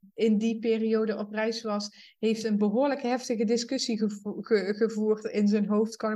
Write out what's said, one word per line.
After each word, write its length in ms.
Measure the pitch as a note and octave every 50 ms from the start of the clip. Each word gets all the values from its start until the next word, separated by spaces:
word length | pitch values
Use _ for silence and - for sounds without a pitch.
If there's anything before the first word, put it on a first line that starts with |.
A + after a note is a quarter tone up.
| - G3 _
in 240 | - G#3 A3+ A3 G3+
die 200 | A3 A3+ A3+ A3+
periode 580 | G#3+ A#3 A3 A3 A3 A3 A3 A3 A3 G#3 G3+
op 160 | - G#3+ G#3 G#3
reis 300 | G#3+ A3 A3+ A3 A3+ A#3
was... 520 | A3 G#3 G#3 G3+ - - - - - _ _
heeft 260 | - A3 A3 A3 -
een 140 | A3 G#3 G3+
behoorlijk 440 | G#3 G#3 G3 A#3+ C#4 C#4+ C4+ C4 -
heftige 420 | A#3+ B3 B3 B3 - - G#3 A#3
discussie 540 | G#3 A#3+ A#3 A#3+ - C4+ B3+ - - A3+ G#3
gevo-, 420 | G#3+ G#3 G#3 - - G#3 G#3 -
ge-, 340 | G#3 - A#3 G3+ F#3 F#3+ G3+
gevoerd 480 | - A3+ G#3+ G#3+ G#3+ G#3+ G#3+ G#3+ G#3 -
in 240 | - - G#3 G#3 G#3
zijn 180 | G#3 G#3+ G3+ F3+
hoofd, 280 | G#3+ G#3 A3+ A3 -
kan 160 | - - G#3+ G#3+